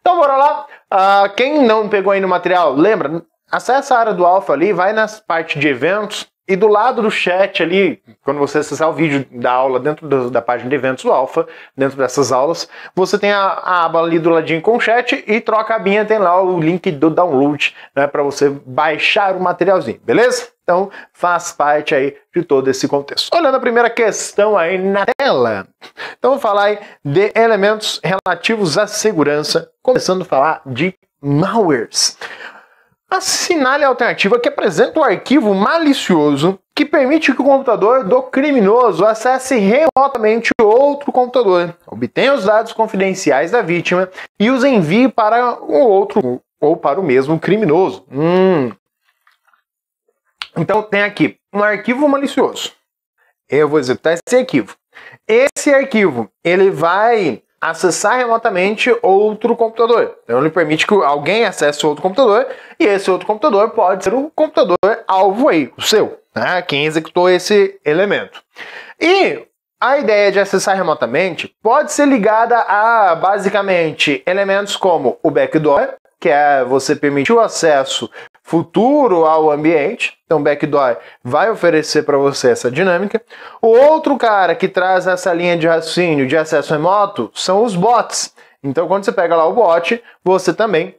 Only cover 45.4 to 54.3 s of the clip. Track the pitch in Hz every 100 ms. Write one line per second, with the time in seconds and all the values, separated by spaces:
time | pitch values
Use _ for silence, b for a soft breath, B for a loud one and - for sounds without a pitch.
45.4 | 247 233 - 294 254 190 202 214 127 127
46.4 | _ _ 147 165 156 160 185 127 135 160
47.4 | - 208 196 156 180 - _ 131 160 185
48.4 | 190 170 123 104 _ _ _ _ _ _
49.4 | _ _ _ _ _ _ _ _ _ _
50.4 | - - 160 208 208 202 202 202 151 -
51.4 | _ 196 208 202 208 247 294 277 269 -
52.4 | 202 104 - _ _ _ _ _ _ _
53.4 | _ 135 147 151 127 123 156 170 -